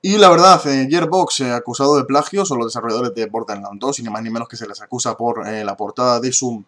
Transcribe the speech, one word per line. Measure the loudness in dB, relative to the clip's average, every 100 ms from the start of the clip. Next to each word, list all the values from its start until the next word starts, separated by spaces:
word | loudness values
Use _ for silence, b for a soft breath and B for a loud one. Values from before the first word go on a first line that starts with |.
Y | 0 6
la | 8
verdad, | 10 8 6 4
eh, | 0 2
Gearbox, | 0 2 0 0 -2
eh, | -2
acusado | -4 -6 -2 2 2
de | 2
plagio, | -2 0 -4 -2
son | -2
los | -4
desarrolladores | -6 -4 -2 -4
de | -4 -6
Borderlands | -6 -6 -10 -10 -8
dos, | -6 -6
y |
ni | -8
más | -8
ni | -6
menos | -8 -8
que | -12
se | -14
les | -16
acusa | -12 -6 -6 -4
por, | -4 -4 -6
eh, | -8 -8
la | -8
portada | -10 -2 0 0
de | 0
su | -2 -4 -8